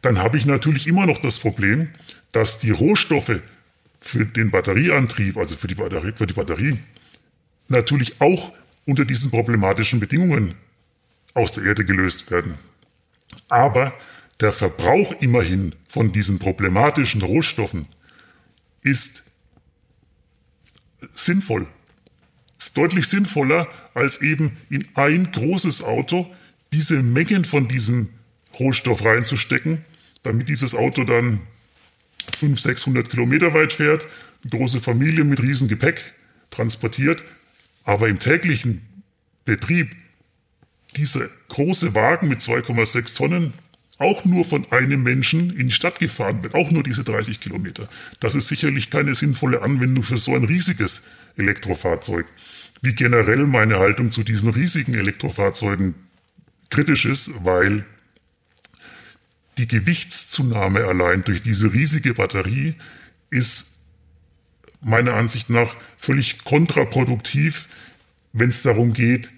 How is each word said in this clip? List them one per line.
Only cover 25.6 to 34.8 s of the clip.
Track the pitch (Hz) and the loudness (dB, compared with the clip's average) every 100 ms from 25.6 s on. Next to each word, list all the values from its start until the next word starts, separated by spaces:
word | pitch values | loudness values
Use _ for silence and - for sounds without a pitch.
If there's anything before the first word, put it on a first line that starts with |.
| 175 135 | 2 0
Auto | 120 117 135 175 175 - - _ _ | 0 -2 0 -2 -4 -12 -20 _ _
diese | 151 151 147 | 0 2 2
Mengen | 123 127 175 196 | 2 2 2 0
von | 170 147 117 | 2 0 0
diesem | 127 110 120 107 - _ _ _ - | -2 0 0 -2 -8 _ _ _ -2
Rohstoff | 135 120 131 110 | -2 0 0 0
reinzustecken, | 104 113 110 107 - 127 156 160 - _ _ - | 2 0 0 -4 -2 -2 -2 -6 -8 _ _ -12
damit | - 113 123 | -4 -4 -2
dieses | 147 135 | -4 -4
Auto | - 131 123 | -2 -2 -2
dann | 117 120 123 104 - _ _ _ _ _ _ _ - - | 0 0 0 -2 -6 _ _ _ _ _ _ _ -10 -4
fünf, | 147 127 | -2 0
sechshundert | - 120 - 127 117 | 0 -2 0 0 0
Kilometer | 120 120 147 170 | -2 2 2 4
weit | 156 156 | 2 0
fährt, | - 147 156 - - - _ | 0 2 0 -2 -20 -20 _
eine | 123 | -8
große | 117 120 127 | -2 0 0